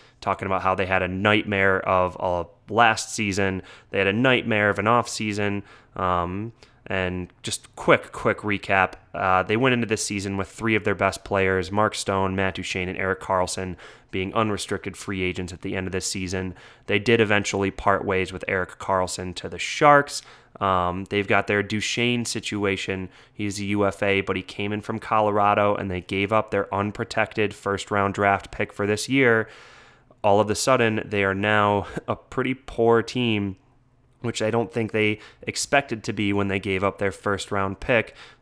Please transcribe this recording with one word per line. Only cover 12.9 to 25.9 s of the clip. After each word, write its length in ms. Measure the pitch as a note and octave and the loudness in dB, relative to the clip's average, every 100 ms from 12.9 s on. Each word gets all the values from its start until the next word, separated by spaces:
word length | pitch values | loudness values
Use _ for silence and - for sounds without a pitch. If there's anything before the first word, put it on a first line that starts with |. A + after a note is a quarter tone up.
and 80 | F#2+ | -4
Erik 220 | F#2+ F#2 | -4 -4
Karlsson, 560 | - F#2+ F2+ - F#2+ E2 - - _ | -2 0 0 -4 -8 -10 -16 -20 _
being 240 | F#2+ F#2 | -6 -2
unrestricted 600 | A2+ A2 G2+ - G2 G2+ | 0 0 -2 -4 -6 -6
free 280 | F2+ - F#2+ | -10 -8 -4
agents 280 | F2+ F2+ F2+ | -2 -4 -8
at 120 | F2 | -8
the 140 | G2 G2 | -8 -6
end 100 | F#2 | -4
of 60 | |
this 140 | F#2 - | -4 -4
season. 480 | G2 F#2 F#2 F#2 F2 - - - | -6 -4 -4 -6 -10 -18 -20 -2
They 120 | G#2 | 0
did 220 | G#2 A#2 | 4 4
eventually 500 | G#2 G#2 G2 G2 G2 | 6 4 2 -2 -2
part 340 | - - G2 | 0 0 2
ways 300 | G2 F#2+ F#2 | 2 -2 -2
with 100 | F#2 - | -6 -4
Erik 300 | F#2+ F2+ - | -4 -4 -8
Karlsson 560 | - F#2+ F2+ - F#2 F2 | -2 0 0 -4 -8 -8
to 120 | F#2+ | -10
the 100 | F2 | -8
Sharks. 640 | - - D3+ C#3+ C#3 - - - _ - | -8 4 8 8 6 -6 -12 -20 _ -4
Um, 460 | G2 F#2 F2 F2+ G2 | 0 2 2 -2 -2
they've 180 | G2+ G2 | -2 2
got 200 | G2+ G2+ | 2 2
their 160 | G#2 | 0
Duchene 640 | G2 G#2+ - - A#2+ A#2+ A#2 | 0 -2 -2 -2 0 0 -2
situation. 800 | A2+ - G#2 G2 F#2+ - F#2+ F#2 - - | -6 -6 -2 0 0 -2 -6 -6 -12 -20
He's 260 | - G#2 G2+ | -6 -6 -4
a 60 | |
U 220 | G2+ G#2 G2 | -2 0 0
F 160 | F#2+ | 0
A, 180 | G2+ G2 | 0 2
but 160 | G2 F#2+ | 0 -4
he 60 | |
came 280 | - - G2+ | -6 -6 -4
in 120 | G#2 | -4
from 160 | G#2 A2 | -6 -8
Colorado, 760 | - A2 G#2+ G#2 G2+ G#2 G#2 | 0 2 2 4 4 4 4
and 160 | G2+ G2+ | 2 -2